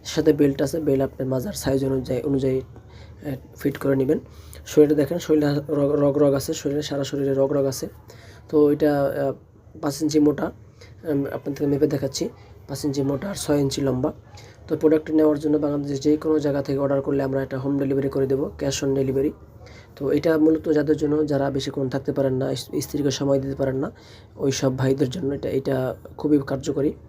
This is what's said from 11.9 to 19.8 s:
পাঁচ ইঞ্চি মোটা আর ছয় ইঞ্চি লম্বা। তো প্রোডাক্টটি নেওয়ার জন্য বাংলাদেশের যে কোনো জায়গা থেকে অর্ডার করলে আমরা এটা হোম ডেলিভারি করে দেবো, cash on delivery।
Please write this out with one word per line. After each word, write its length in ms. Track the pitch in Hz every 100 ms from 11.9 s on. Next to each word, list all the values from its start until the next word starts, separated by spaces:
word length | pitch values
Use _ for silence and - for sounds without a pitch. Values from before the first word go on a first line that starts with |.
| 139 139 - - - - - -
পাঁচ 160 | 139
ইঞ্চি 180 | 151 139
মোটা 280 | 139 139 196
আর 40 |
ছয় 240 | 196 - 147
ইঞ্চি 220 | 139 135
লম্বা। 320 | 135 127 147 - - - - - -
তো 80 | 151
প্রোডাক্টটি 360 | 156 156 156
নেওয়ার 260 | 156 151 143
জন্য 180 | 151 151
বাংলাদেশের 440 | 147 147 143 135
যে 160 | 147 151
কোনো 220 | 156 156
জায়গা 240 | 147 139
থেকে 160 | 139 139
অর্ডার 240 | 139 139
করলে 200 | 139 139
আমরা 200 | 135 135
এটা 160 | 135 135
হোম 200 | 139 139
ডেলিভারি 300 | 135 139 135
করে 180 | 139 135
দেবো, 240 | 135 151 -
cash 260 | 143 131
on 100 | 143
delivery। 360 | 135 135 131 147 - - - - -